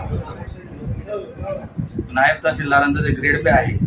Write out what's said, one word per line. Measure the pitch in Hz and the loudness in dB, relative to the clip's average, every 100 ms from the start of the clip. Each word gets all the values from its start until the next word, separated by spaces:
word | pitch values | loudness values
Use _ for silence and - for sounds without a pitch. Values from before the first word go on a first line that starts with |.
| - 95 - - - - - - - - - 202 - - - - - - - - - | -4 -4 -6 -10 -14 -14 -14 -10 -8 -8 -6 -8 -10 -10 -8 -8 -8 -8 -6 -6 -2
नायब | 127 143 156 | 4 4 4
तहसीलदारांचं | 160 151 143 139 143 143 | 0 -2 2 4 4 2
जे | 147 | 0
ग्रेड | 131 143 147 | 2 2 2
पे | 160 | 4
आहे, | 139 - - | 4 4 2